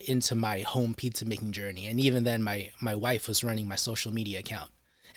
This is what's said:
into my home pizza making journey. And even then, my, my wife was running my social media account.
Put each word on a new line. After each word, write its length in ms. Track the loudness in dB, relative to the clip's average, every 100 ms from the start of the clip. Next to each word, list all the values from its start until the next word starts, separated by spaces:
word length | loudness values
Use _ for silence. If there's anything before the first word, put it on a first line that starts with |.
into 300 | 0 2 4
my 260 | 2 2 0
home 320 | 0 2 0
pizza 320 | 0 -4 -4
making 280 | -4 -4 -4
journey. 340 | -4 -6 -6 -2
And 120 | 4
even 260 | 4 6
then, 180 | 4 2
my, 280 | 0 -2 -6 -4
my 120 | -2
wife 340 | 0 2 0 0
was 140 | 0
running 240 | 0 0 -2
my 100 | -2
social 360 | -2 -2 -2
media 280 | -2 -2 -4
account. 300 | -6 -8 -10 _ _ _ -12